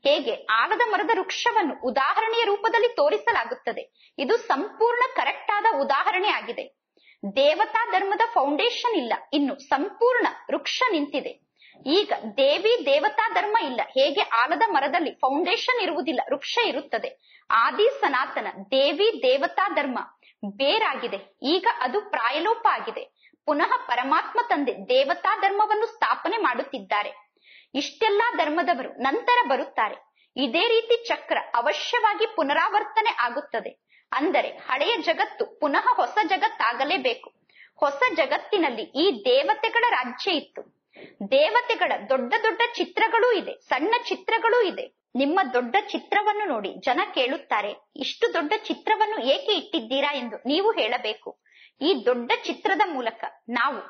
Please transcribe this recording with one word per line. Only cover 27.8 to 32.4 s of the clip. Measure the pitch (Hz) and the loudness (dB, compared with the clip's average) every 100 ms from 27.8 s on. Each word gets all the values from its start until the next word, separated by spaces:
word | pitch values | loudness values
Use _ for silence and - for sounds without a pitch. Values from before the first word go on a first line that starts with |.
| 294 - 440 403 466 453 | -6 0 2 4 2 2
ಧರ್ಮದವರು | 302 311 349 269 254 | 0 0 0 0 -2
ನಂತರ | - 254 302 466 494 480 | -4 -2 0 2 4 4
ಬರುತ್ತಾರೆ. | 254 294 - 190 - _ _ _ - | 0 0 -2 -2 -4 _ _ _ -4
ಇದೇ | 262 262 440 | -2 0 2
ರೀತಿ | 453 453 466 - | 2 2 0 0
ಚಕ್ರ | 302 - 262 - | -6 -2 -2 0
ಅವಶ್ಯವಾಗಿ | 240 277 - - 480 440 403 440 | 0 0 -2 -2 2 2 2 -2
ಪುನರಾವರ್ತನೆ | 440 | -2